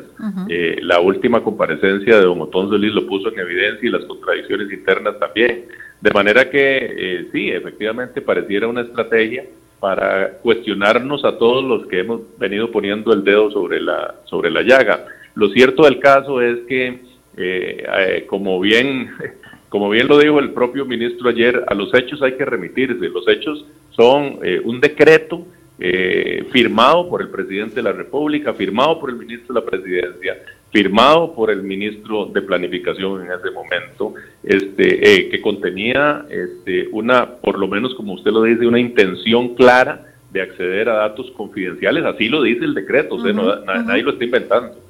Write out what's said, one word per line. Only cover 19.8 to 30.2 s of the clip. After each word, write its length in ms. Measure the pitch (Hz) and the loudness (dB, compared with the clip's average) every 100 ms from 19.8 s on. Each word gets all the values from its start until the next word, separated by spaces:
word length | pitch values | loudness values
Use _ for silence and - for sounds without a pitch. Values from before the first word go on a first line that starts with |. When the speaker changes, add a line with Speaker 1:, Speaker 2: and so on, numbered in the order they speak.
| 101 | 0
Speaker 2:
bien 180 | 110 135 | 2 4
lo 100 | 147 | 6
dijo 220 | 151 147 | 6 4
el 120 | 131 | 0
propio 340 | - 123 135 131 | -2 -2 -2 -6
ministro 440 | 117 120 120 123 | -4 -4 -2 -2
ayer, 340 | 117 117 123 - | 2 2 0 -2
a 60 | |
los 200 | 101 95 | -4 0
hechos 280 | 127 127 147 | 0 0 -2
hay 140 | 135 131 | -2 -2
que 80 | 143 | -4
remitirse. 640 | 113 87 - 127 120 - | -6 -6 -4 -2 -2 -6
Los 180 | - - | -2 0
hechos 380 | 107 160 147 - _ _ | 0 -2 -10 -12 _ _
son, 480 | - 117 139 143 - | 4 6 6 2 -6
eh, 180 | 90 90 | -4 -2
un 160 | 113 123 | -2 0
decreto, 680 | 147 - 147 156 - 170 175 - _ - | 0 4 6 6 4 -10 -12 -20 _ -8
eh, 640 | 90 92 92 90 87 85 - | -2 0 0 -2 -2 -6 -2
firmado 560 | 127 120 107 127 170 175 | 2 2 4 4 4 2
por 140 | 101 | -4
el 80 | 95 | -6
presidente 460 | 95 92 98 110 123 | -8 -6 -6 -6 -4
de 80 | |
la 80 | 110 | -4
República, 600 | 92 85 131 151 147 - | -4 -6 -4 -2 -2 -4
firmado 460 | 107 95 107 143 160 | -4 -2 0 0 0
por 120 | 139 | -6
el 40 | 120 | -10
ministro 380 | 117 117 - | -12 -16 -6
de 80 | 120 | -4
la 40 | - | -4
Presidencia, 720 | 95 92 90 87 - | -6 -4 -4 -4 -6